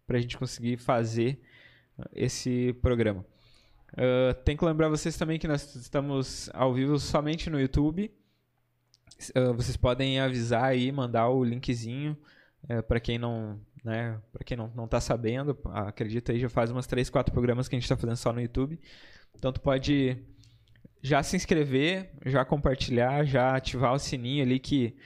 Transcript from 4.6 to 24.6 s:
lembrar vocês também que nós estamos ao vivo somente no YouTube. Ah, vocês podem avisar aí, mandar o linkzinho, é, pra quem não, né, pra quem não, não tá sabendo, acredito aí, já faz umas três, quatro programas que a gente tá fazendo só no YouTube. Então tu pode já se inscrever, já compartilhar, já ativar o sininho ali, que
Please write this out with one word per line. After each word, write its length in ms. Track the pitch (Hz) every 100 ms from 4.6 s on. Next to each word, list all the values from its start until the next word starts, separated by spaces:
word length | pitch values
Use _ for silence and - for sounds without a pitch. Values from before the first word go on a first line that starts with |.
| 175
lembrar 240 | 156 156
vocês 280 | 151 165 -
também 220 | 160 160
que 80 | 165
nós 260 | 143 - 127
estamos 760 | 120 143 143 139 131 - -
ao 200 | - 127
vivo 260 | 127 135 147
somente 500 | - 156 151 165 175
no 100 | 147
YouTube. 520 | 131 147 151 165 214 _ _ _ _ _ _ _ _ _ _ - -
Ah, 200 | 127 127
vocês 240 | 120 123 -
podem 420 | 127 127 135 135
avisar 460 | 135 123 117 117 131
aí, 260 | 127 127
mandar 380 | 139 123 113 117
o 140 | 131
linkzinho, 720 | 120 123 135 120 113 131 151 147 - - _ _ -
é, 140 | 117
pra 180 | - 117
quem 180 | - 117
não, 400 | 120 113 110 104 104 - 113
né, 340 | 110 117 110 -
pra 100 | -
quem 140 | - 123
não, 120 | 110 117
não 100 | 113
tá 140 | 120
sabendo, 580 | - 120 113 123 143 139
acredito 680 | - 95 101 - 110 117 123
aí, 80 | 117
já 120 | 123
faz 200 | 127 117
umas 160 | 123 123
três, 240 | 123 127
quatro 220 | 131 123
programas 380 | 123 120 120 127
que 60 | 127
a 20 |
gente 80 | 117
tá 80 | 127
fazendo 220 | 123 117
só 160 | 127
no 80 | 120
YouTube. 360 | 120 131 139 165 - - - - -
Então 200 | - 135
tu 80 | -
pode 560 | 139 135 131 143 131 127 - - - - _ - - _
já 220 | 131 143
se 140 | - 185
inscrever, 760 | - 165 143 131 156 190 185 - 127
já 180 | 135
compartilhar, 800 | 131 147 147 131 - 117 123 143
já 320 | 147 131 127 131
ativar 380 | - 127 127
o 40 | 139
sininho 460 | - 135 120 143
ali, 160 | 127
que 340 | 131